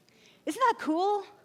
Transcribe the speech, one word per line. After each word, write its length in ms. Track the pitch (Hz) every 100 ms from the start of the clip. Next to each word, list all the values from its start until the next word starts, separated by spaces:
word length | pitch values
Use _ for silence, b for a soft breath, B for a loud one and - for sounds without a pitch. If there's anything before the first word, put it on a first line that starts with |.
| _ b b b -
Isn't 140 | 370
that 200 | 508 -
cool? 460 | - 320 392 415 381 -